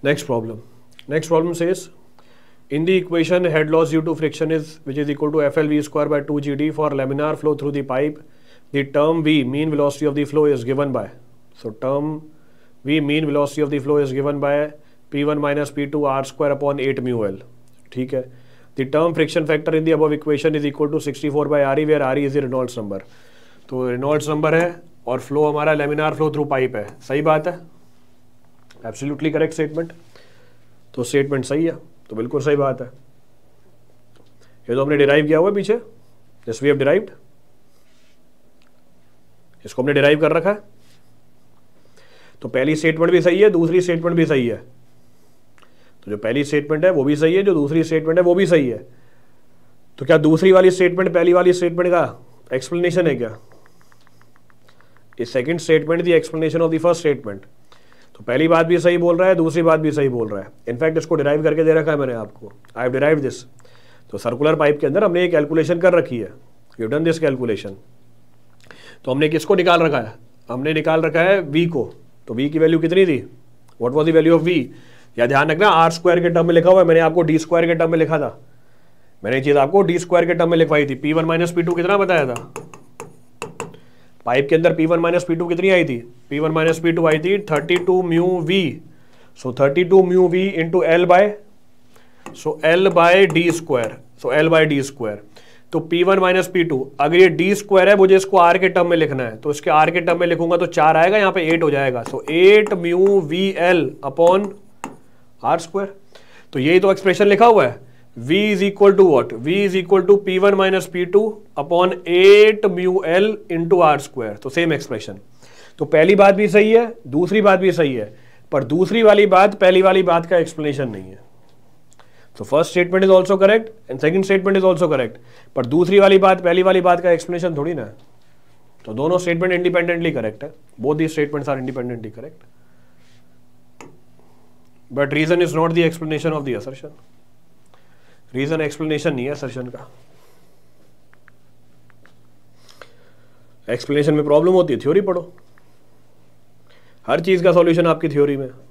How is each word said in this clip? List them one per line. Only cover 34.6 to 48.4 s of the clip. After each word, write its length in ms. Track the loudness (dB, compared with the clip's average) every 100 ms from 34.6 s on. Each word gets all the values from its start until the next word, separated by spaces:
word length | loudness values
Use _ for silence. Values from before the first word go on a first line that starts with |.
| -6
ये 60 |
तो 100 | -4
हमने 120 | 0 2
derive 300 | 4 4 2
किया 120 | 2
हुआ 100 | 2
है 60 |
पीछे, 220 | -2 -2 -4 -4 -20 -20 -20 -20 -20 -12
this 140 | -4
we 60 | 0
have 80 | 0
derived, 320 | 2 0 -2 -18 -20 -20 -20 -20 -20 -20 -20 -20 -20 -20 -20 -20 -20 -20 -20 -20 -20 -20 -20 -20 -20 -20 -20 -20
इसको 180 | -14 -4
हमने 120 | 0
derive 260 | 2 4 4
कर 120 | 2
रखा 180 | 0 -2
है। 120 | -4 -8 -20 -20 -20 -20 -20 -20 -20 -20 -20 -20 -20 -20 -20 -20 -20 -20 -16
तो 60 | -8
पहली 280 | -4 -2 0
statement 360 | 0 0 2
भी 100 | 4
सही 180 | 2 4
है, 100 | 2
दूसरी 300 | 4 0 0
statement 360 | 0 -2 -2 0
भी 100 | 2
सही 220 | 0 0
है। 80 | -6 -12 -20 -20 -20 -20 -20 -20 -20 -20 -20 -20 -20 -20 -20
तो 60 | -12
जो 60 | -8
पहली 280 | -4 -4
statement 400 | 0 -2 -2 0
है 60 | 2
वो 140 | 2
भी 120 | 0 0
सही 180 | 2
है, 80 | 2
जो 120 | 0
दूसरी 300 | 0 0 -2
statement 340 | -2 -2 0 2
है 60 |
वो 100 | 2
भी 120 | 2